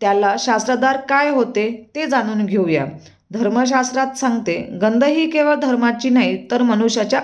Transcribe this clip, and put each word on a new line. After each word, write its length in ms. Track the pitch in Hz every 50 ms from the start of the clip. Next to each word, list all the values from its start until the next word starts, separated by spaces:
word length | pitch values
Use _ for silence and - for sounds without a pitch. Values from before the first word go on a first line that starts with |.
त्याला 340 | 214 202 202 202 202 196 202 190
शास्त्रधार 580 | - 247 226 214 214 233 254 247 254 269 269 269
काय 320 | 269 - 269 277 285 294
होते 640 | 285 262 233 - - 208 214 226 233 220 - - -
ते 100 | 294 311
जाणून 400 | 262 277 254 214 214 214 214 208
घेऊया. 400 | 185 190 208 185 165 160 143 135 147 160 - - - - _ _ _
धर्मशास्त्रात 840 | - 220 240 208 220 240 254 254 269 254 247 247 - 262 269 262 254 -
सांगते, 600 | 269 247 233 226 - - 170 170 - - - 175
गंध 220 | 196 220 226 240 269
ही 260 | 294 302 320 320 320
केवळ 260 | 311 302 294 294 294
धर्माची 540 | 285 294 262 247 240 233 240 233 233 - 262
नाही, 420 | 247 254 214 180 190 190 - -
तर 100 | 247 247
मनुष्याच्या 600 | 247 240 214 208 226 233 226 233 214 - 262 -